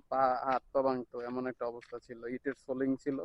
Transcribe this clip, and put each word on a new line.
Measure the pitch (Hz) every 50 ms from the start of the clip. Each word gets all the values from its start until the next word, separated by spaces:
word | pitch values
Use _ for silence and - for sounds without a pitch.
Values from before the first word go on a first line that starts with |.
| - -
পা, | 131 131 135 127 127 123 131
হাত | 135 131 123 - -
পা | - 139
ভাঙতো, | 131 135 131 127 120 - - 120
এমন | 120 120 123 127 127 127
একটা | 120 - 123
অবস্থা | 120 117 120 - - 120 120
ছিল। | - - 123 117 117 120 127
ইটের | 127 - 139 127 - _
সোলিং | - 127 127 135 135 135 - -
ছিল, | 147 139 135 170